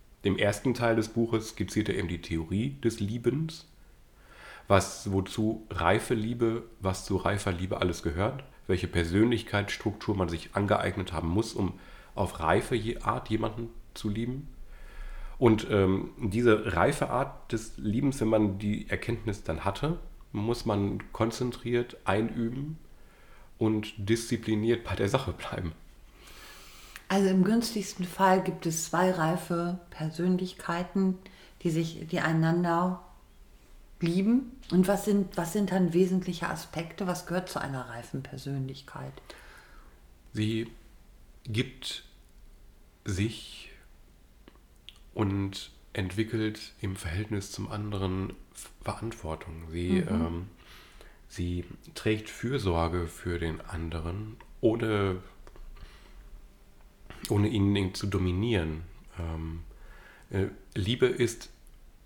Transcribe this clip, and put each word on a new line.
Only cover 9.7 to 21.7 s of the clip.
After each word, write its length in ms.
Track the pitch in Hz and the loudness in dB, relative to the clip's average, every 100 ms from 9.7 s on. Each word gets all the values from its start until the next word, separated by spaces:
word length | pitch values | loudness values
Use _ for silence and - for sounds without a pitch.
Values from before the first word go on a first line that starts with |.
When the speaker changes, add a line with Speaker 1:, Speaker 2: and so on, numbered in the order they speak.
| - - 101 - 98 | -2 -4 -2 0 0
Speaker 1:
man 120 | 87 | 0
sich 280 | 82 - - | -2 -4 0
angeeignet 580 | 101 104 - 92 90 | 4 4 2 -2 -4
haben 160 | 80 82 | -2 0
muss, 240 | 90 - | 2 0
um 200 | - 92 92 - - - - | 0 -2 -2 -12 -20 -10 -4
auf 240 | 92 - | -2 0
reife 340 | 80 85 - 123 | 4 4 4 -2
je-, 220 | 104 120 | -2 -2
Art 300 | - 120 - | -2 -2 0
jemanden 400 | 110 110 107 117 - - | 0 0 -4 -8 -12 -16
zu 160 | - 110 | -8 -4
lieben. 380 | 107 117 131 151 - - - - - - - - - | -2 -4 -6 -8 -12 -14 -14 -14 -12 -10 -8 -10 4
Und, 300 | 123 107 - | 6 6 6
ähm, 400 | 104 95 95 - - | 4 6 4 0 -4
diese 560 | 113 101 120 107 98 82 | -2 4 6 6 4 4
reife 340 | 104 147 - | 4 4 0
Art 420 | 120 139 - - | 0 -2 -6 -6
des 260 | 113 - - | -6 -6 -6
Liebens, 420 | 104 107 139 131 | -2 0 0 2
wenn 80 | 110 | 4
man 300 | 110 107 95 | 4 4 2
die 300 | 104 107 - | -2 -2 -2
Erkenntnis 540 | 101 - 113 - 98 | -6 -4 -4 -4 -4
dann 200 | - 78 | -4 -4
hatte, 360 | 98 - 143 175 - - - | -2 -2 -2 -2 -6 -16 -10
muss 320 | 104 107 117 - | -4 -2 0 0
man 360 | 101 101 101 - | 2 2 -2 -6
konzentriert 800 | - 113 113 123 117 117 | -2 -2 0 -4 -4 -2